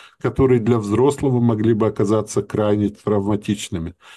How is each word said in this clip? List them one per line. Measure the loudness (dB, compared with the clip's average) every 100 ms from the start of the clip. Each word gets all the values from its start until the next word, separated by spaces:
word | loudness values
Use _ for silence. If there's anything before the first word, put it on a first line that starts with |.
| -20 _
которые | -6 0 4 4
для | 2 0
взрослого | 0 2 2 2 0 2
могли | 2 2 0
бы | 2 0
оказаться | 0 0 0 0 -4
крайне | -4 -2 0 2 0
травматичными. | -4 -2 -2 0 -4 -2 -6 -4 -8 -8 -12 -20